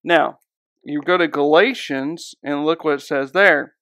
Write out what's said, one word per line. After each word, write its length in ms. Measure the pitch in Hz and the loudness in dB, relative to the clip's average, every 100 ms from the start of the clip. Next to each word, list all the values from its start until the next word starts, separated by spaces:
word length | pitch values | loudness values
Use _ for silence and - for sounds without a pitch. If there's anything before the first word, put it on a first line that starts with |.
Now, 360 | - 240 - - _ _ _ _ | 2 2 2 -6 _ _ _ _
you 200 | - 147 | -10 -6
go 140 | 139 180 | -2 0
to 120 | 165 | 0
Galatians 1040 | 143 143 156 233 254 - 135 139 165 - - | 0 4 4 4 -2 -8 -6 -6 -8 -14 -14
and 220 | 139 143 | -8 -4
look 180 | 151 165 | -2 -2
what 120 | 156 | -2
it 80 | 143 | -4
says 300 | - 143 135 | -4 -6 -2
there. 420 | 185 202 147 123 _ | 2 4 2 -2 _